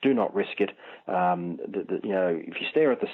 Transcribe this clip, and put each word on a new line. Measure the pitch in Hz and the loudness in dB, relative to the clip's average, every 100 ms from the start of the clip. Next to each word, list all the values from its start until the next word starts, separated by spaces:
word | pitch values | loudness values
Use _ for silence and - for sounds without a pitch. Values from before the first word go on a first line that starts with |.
Do | 135 | 2
not | 127 101 | 4 2
risk | 101 - - | 0 -2 -2
it. | - - - - - | -2 -4 -18 -16 -4
Um, | 185 180 180 175 - - | 0 2 0 -2 -6 -6
the, | 98 | -6
the, | - 92 | -4 -4
you | - | -2
know, | 95 92 82 | 0 2 0
if | - - | -4 -8
you | - | -2
stare | 151 151 | 2 4
at | 120 | 4
the | - | 0